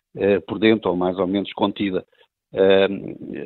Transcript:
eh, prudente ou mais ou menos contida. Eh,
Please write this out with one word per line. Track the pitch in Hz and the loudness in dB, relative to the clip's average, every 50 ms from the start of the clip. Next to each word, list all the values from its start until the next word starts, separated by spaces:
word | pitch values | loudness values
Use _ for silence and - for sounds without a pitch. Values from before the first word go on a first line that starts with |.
| _ _ - - | _ _ -8 -2
eh, | 95 98 101 92 | 2 2 2 2
prudente | - - 117 95 98 110 113 104 - 98 | 0 -4 -4 0 2 4 2 2 0 -2
ou | 90 | -2
mais | 90 90 92 90 92 | -2 -2 -2 -2 -2
ou | 95 90 | -2 -2
menos | 95 101 95 - - | -2 -4 -4 -4 -4
contida. | - 110 101 95 - 107 98 92 90 - _ _ _ _ _ _ _ _ _ - | -4 -4 -4 -2 -4 -4 -4 -4 -6 -8 _ _ _ _ _ _ _ _ _ 0
Eh, | - 98 98 98 95 98 95 98 92 90 90 - - - - - 71 - | 2 4 6 6 6 4 2 0 -4 -10 -12 -14 -14 -14 -12 -12 -10 -10